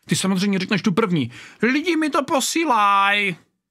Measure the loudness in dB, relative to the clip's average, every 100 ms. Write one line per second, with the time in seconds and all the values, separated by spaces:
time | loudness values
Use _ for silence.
0 | -4 -2 0 0 0 -2 -2 -2 0 0
1 | 0 0 -2 -8 -20 -4 -2 0 0 0
2 | 0 -2 0 -2 0 -2 0 2 4 4
3 | 2 2 0 -4 _ _ _